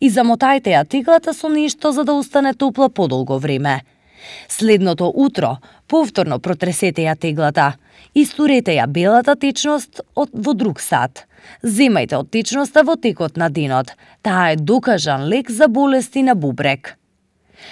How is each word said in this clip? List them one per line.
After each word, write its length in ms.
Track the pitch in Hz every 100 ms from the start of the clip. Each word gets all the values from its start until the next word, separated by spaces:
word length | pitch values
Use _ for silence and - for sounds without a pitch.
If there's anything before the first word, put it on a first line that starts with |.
и 80 | 269
замотајте 680 | 208 233 233 269 277 214 240
ја 100 | 240
теглата 460 | 277 254 330 330
со 160 | 311 311
нешто 420 | 302 302 - 302
за 120 | 269
да 100 | 285
остане 400 | 285 277 285 277
топла 360 | 254 277 254 269
подолго 500 | 254 165 127 131 135
време. 420 | 143 135 143 131 - _ _ _ - - -
Следното 640 | - 220 208 185 160 175 -
утро, 420 | 277 - 135 131 - _ _
повторно 520 | 320 285 - 170 127
протресете 640 | 180 175 180 170 190 165
ја 140 | 160 156
теглата. 540 | 170 151 151 147 143 143 _ _ - -
Истурете 600 | 302 - 294 269 240 151
ја 100 | 120
белата 480 | 147 180 233 247 285
течност 640 | 277 - 294 294 - - - -
од, 140 | 285
во 200 | 226 214
друг 280 | 233 202 143
сат. 440 | - 143 127 - - _ - -
Земајте 540 | 117 110 269 190 120 135
од 140 | 139
течноста 520 | 226 214 269 277 -
во 120 | 262 320
текот 420 | 240 180 165 165
на 120 | 165
денот. 420 | 151 143 131 131 - _ _
Таа 320 | 220 185 175
е 20 | 156
докажан 720 | 151 240 254 202 151 135 143
лек 240 | 233 254
за 160 | 220 294
болести 560 | 226 277 262 - 269
на 120 | 262 220
бубрек. 600 | 147 123 143 139 - - _ _ _ _ _ _ -